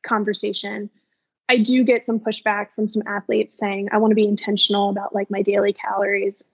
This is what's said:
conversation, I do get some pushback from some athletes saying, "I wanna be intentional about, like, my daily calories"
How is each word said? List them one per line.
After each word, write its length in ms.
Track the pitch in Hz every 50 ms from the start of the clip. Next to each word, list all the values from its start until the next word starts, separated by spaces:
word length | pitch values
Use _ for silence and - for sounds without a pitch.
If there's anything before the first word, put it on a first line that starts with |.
conversation, 880 | - - 240 214 208 208 202 - - 214 202 - - 202 214 214 208 214 _ _ _ _ _ _ _ _ _ _ _ -
I 80 | 254
do 260 | 254 214 240 254 254 247
get 220 | 214 247 220 -
some 140 | - 226 220
pushback 500 | 220 226 214 - _ 214 202 202 208 - _
from 140 | - 214
some 160 | 214 - 220 208
athletes 520 | 214 202 202 202 - 220 214 214 - -
saying, 320 | - 214 202 196 196 196 -
"I 60 | -
wanna 180 | 208 220 220 214
be 100 | 214 214
intentional 640 | 208 208 - - - 208 190 - - 202 202 202 202
about, 240 | 196 196 202 - -
like, 160 | 202 196 _
my 120 | 196 196
daily 320 | 202 202 202 196 202 202 202
calories" 720 | - - 214 202 196 202 196 202 196 196 196 202 - - _